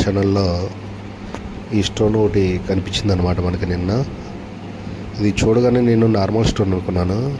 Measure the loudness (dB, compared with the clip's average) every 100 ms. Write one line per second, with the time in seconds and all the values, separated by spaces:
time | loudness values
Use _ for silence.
0 | 2 2 2 2 2 0 -4 -8 -12 -12
1 | -14 -12 -12 -10 -10 -12 -2 0 0 2
2 | 2 4 4 4 2 0 -2 -2 -2 -2
3 | 0 2 2 0 -2 -2 -2 -2 0 0
4 | -2 -8 -12 -14 -14 -14 -14 -12 -12 -12
5 | -10 -2 0 2 2 4 4 4 4 4
6 | 4 4 2 2 2 2 0 0 0 0
7 | 0 0 -2